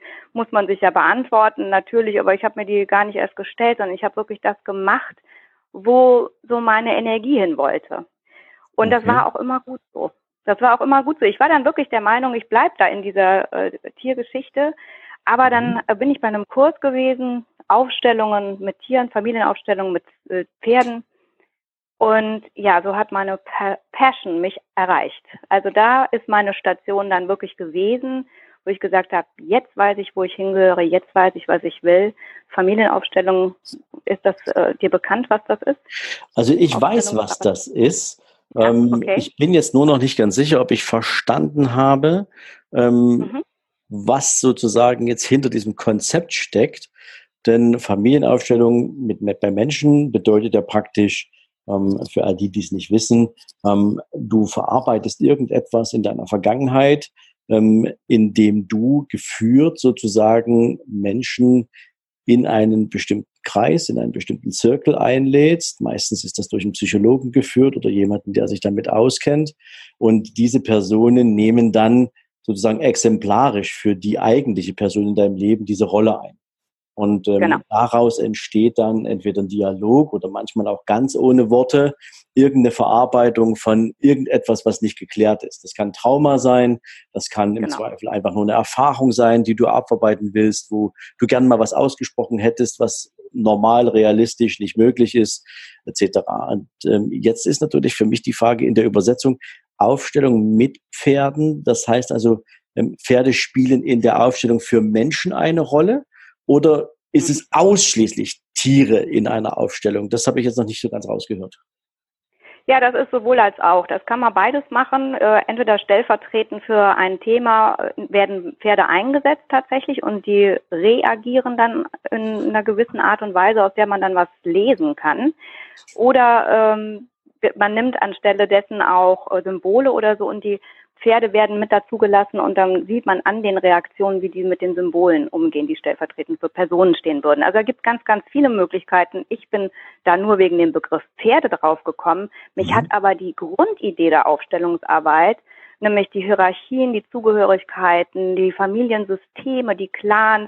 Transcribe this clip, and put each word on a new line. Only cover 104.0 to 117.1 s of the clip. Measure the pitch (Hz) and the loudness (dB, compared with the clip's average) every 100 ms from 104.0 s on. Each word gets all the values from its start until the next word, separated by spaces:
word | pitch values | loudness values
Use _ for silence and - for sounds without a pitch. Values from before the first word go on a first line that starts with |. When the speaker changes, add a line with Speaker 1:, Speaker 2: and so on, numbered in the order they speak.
Speaker 2:
der | 113 - | 2 2
Aufstellung | 123 127 117 117 | 2 0 0 -2
für | - 117 | 0 0
Menschen | 107 110 135 156 180 | 2 0 0 -2 -4
eine | - 160 165 | -2 -2 -2
Rolle | 143 147 180 269 - _ - _ - | 0 2 2 0 -6 _ -20 _ 0
oder | 143 156 147 - _ _ | 4 4 2 -2 _ _
ist | 151 165 | 0 0
Speaker 1:
Mhm. | 143 | -4
Speaker 2:
es | - | -2
ausschließlich | 151 190 202 - 113 110 - 104 - _ | 2 4 4 2 0 0 -2 -8 -10 _
Tiere | - 135 139 120 110 | -4 2 4 4 2
in | - 117 110 | 2 -2 0
einer | 113 107 - | -2 -4 -4
Aufstellung? | 110 - 104 104 104 | -4 -2 -4 -2 -4
Das | 117 - | -2 -2
habe | 127 | -2
ich | 120 | -2
jetzt | 117 | -2
noch | 107 | -4
nicht | 110 | -6
so | 120 | -6
ganz | 107 101 | -6 -6
rausgehört. | 110 - 98 92 - _ _ _ _ _ _ _ _ - - - | -8 -8 -10 -10 -18 _ _ _ _ _ _ _ _ -20 -8 0
Speaker 1:
Ja, | 262 | 2
das | 247 240 | 2 0
ist | 269 | -2
sowohl | 254 220 254 | -2 2 4
als | 208 - | 2 2
auch. | 170 180 175 | 2 2 2
Das | 190 - | -4 -4
kann | 240 | -2
man | 233 | 0
beides | 196 214 285 277 | 0 0 -2 -2
machen. | 240 262 269 269 | -2 0 -2 -2
Äh, | 262 214 214 - | 0 2 2 0
entweder | 226 226 208 | -2 0 0
stellvertretend | - 202 240 214 - 220 214 208 | 2 0 2 -2 -2 -6 -6 -8
für | - 214 202 - | -2 2 4 2
ein | 185 | -2